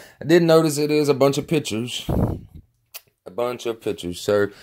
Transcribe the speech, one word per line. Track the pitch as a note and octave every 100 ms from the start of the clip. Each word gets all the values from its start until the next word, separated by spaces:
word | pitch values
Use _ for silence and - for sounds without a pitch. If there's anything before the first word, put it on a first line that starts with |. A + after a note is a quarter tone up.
| - -
I | C3+
did | F3
notice | E3+ D#3+ D#3+ C#3+
it | D3
is | D3+ C#3+
a |
bunch | C3+ C#3 C#3+
of | C#3
pitchers. | D#3+ - G#2+ B2 - - - - - - - - _ _ - - _ -
A |
bunch | F#2 A#2+ A#2+ A#2
of | A2+
pitchers. | A2 F#2 F2 F2
So | - G#2 G2+ -